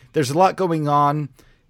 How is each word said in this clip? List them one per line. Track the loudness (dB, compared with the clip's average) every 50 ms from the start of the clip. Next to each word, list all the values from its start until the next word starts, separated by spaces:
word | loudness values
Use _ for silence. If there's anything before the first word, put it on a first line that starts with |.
| _ -8 -4
There's | -4 -2 -2
a | 2 2
lot | 2 2 2
going | 0 -4 -2 -2 -2 -2
on. | 0 2 2 2 2 0 -2 -6 -8 _ _ _ _ _ _ _ _